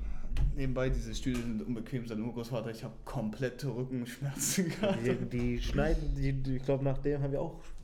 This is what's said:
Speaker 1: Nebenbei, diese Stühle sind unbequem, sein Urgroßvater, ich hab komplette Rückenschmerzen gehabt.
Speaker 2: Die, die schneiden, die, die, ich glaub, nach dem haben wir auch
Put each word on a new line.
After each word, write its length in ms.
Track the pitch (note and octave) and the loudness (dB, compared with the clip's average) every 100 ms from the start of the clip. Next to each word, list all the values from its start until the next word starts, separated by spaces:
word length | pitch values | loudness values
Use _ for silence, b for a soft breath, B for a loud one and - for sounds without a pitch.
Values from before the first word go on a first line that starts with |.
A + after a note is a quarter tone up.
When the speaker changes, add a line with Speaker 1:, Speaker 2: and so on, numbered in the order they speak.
| B B - - - - | B B 2 4 4 4
Speaker 1:
Nebenbei, 340 | C3 B2+ C3 | 2 2 2
diese 240 | A#2+ A2+ G#2+ | 2 0 -2
Stühle 220 | C3+ B2 | 0 0
sind 200 | A#2 G#2+ | 0 -2
unbequem, 440 | G2+ A#2 G#2+ C3 C3 | -2 -4 -2 -4 -4
sein 140 | A2 | -4
Urgroßvater, 500 | A#2 A#2 A#2 C3+ - | -2 -4 -4 -2 -4
ich 120 | A2+ | -6
hab 200 | A#2+ - - | -8 -10 -6
komplette 680 | C3 G#2+ G#2+ B2+ C3 C#3+ A2+ | -4 -2 0 -2 -2 -4 -2
Rückenschmerzen 920 | B2+ B2+ A#2+ - C#3 - - - E3+ | -2 -4 -4 -6 -6 -2 0 2 0
gehabt. 360 | - G#3 A#2 A#2+ | 2 2 2 2
Speaker 2:
Die, 200 | A#2+ B2 | 0 0
die 360 | B2 A#2+ A#2+ | 0 0 0
schneiden, 540 | - C3+ D3+ E3 D3 C#3 | 0 2 4 4 2 2
die, 180 | C#3 | 2
die, 220 | C3+ C3 B2+ | 2 0 0
ich 60 | |
glaub, 180 | C3+ C#3 | 2 2
nach 160 | C#3 C3 | 2 2
dem 220 | C#3+ C#3+ | 2 0
haben 100 | C#3 | 0
wir 100 | C#3 | 0
auch 200 | D#3+ - - - | -2 -6 -10 -8